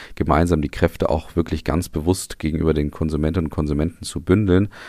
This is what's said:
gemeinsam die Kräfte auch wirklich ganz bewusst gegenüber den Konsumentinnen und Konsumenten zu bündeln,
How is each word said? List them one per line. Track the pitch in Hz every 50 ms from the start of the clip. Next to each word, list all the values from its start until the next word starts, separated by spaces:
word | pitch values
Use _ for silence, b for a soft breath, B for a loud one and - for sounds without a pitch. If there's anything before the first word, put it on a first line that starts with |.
| B B B
gemeinsam | - - 78 73 76 82 87 87 78
die | 73 73
Kräfte | - - - 82 - - - -
auch | 67 82 - - -
wirklich | 85 82 - - 73 -
ganz | - - 87 85 -
bewusst | - 82 73 82 95 92 - - - -
gegenüber | - 80 76 80 80 80 76
den | 76 73 73
Konsumentinnen | - - - 78 76 73 76 78 80 92 80 76
und |
Konsumenten | - - 80 73 73 71 78 85 - - -
zu | - - 82
bündeln, | 80 - 92 107 107 95 90 92 101 104 B B B